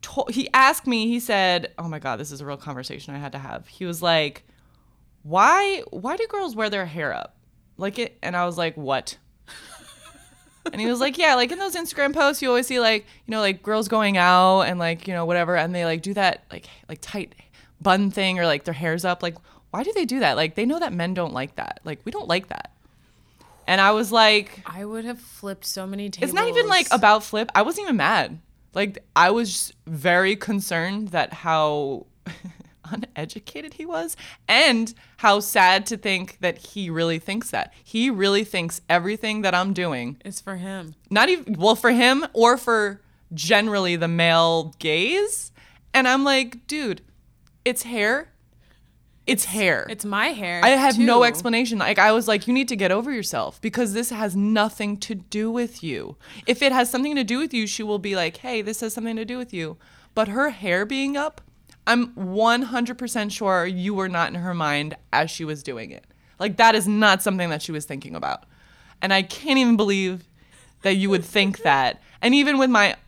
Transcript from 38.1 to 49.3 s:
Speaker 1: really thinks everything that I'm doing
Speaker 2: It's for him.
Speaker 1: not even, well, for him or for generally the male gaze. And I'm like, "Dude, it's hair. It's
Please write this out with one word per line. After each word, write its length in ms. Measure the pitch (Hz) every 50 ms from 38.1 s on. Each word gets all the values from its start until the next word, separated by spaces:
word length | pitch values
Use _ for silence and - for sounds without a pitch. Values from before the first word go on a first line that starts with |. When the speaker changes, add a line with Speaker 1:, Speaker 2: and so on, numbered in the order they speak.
Speaker 1:
really 340 | 247 190 196 196 196 202 220
thinks 360 | 214 - 185 170 170 - - _ _
everything 540 | 165 175 170 190 214 220 - 214 214 214 208
that 120 | 190 175
I'm 180 | 180 185 190 196
doing 440 | 170 180 170 147 123 120 120 143 _ _
Speaker 2:
It's 160 | 196 196 -
for 160 | _ - 190
him. 380 | 185 175 190 196 190 170 160 151 _ _ _
Speaker 1:
not 180 | 196 208 233 359
even, 260 | 359 339 269 - 214
well, 200 | 156 170 214 220
for 140 | 220 - 240
him 360 | 220 233 254 247 262 277 320 - -
or 240 | 220 226 233 247
for 440 | 262 - - 233 220 208 202 202 202 _ _ _ _ _ _ 165
generally 640 | 156 143 165 220 208 208 220 208 202 190 180 175
the 120 | 170 165 165
male 680 | 170 170 170 170 165 165 165 165 165 165 160 160 - _
gaze. 760 | - 160 151 165 185 247 339 381 415 440 - - - - _ - - _ _ _ _ _ -
And 120 | 262 254 254
I'm 160 | 254 269 277
like, 420 | 285 277 269 262 240 240 240 _
"Dude, 340 | - 285 302 294 226 185 - - _ _ _ _ _ _ _ _ _ _ _ _
it's 180 | 247 247 247 -
hair. 440 | 240 240 226 208 214 240 285 330 - _ _ _ _ _ _ _ _ _ _ _ _ _ _ _ _ _ _ _
It's 180 | -